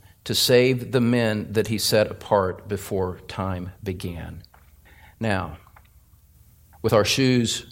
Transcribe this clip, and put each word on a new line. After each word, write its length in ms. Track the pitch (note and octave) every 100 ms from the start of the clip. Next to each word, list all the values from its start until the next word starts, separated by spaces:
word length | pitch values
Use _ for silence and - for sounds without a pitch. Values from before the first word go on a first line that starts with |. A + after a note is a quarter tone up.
| - _
to 100 | -
save 580 | - - B2 B2+ B2 A#2
the 80 | B2+
men 520 | A#2 B2 A2+ G#2+ -
that 160 | G#2+ G#2+
he 100 | G#2+
set 320 | - G#2+ G#2+
apart 580 | - - G#2 F#2 F2 -
before 520 | G2 - F#2+ F#2 E2+ -
time 440 | - F#2+ F2+ F#2 -
began. 600 | G2+ F#2 F2+ E2 D#2+ E2 - - - - - - - -
Now, 380 | A2 F#2+ E2+ D#2+ - - _ - _ _ _ _ - _ _ -
with 100 | A2
our 120 | A2
shoes 640 | G#2 - C3 B2 A2+ - -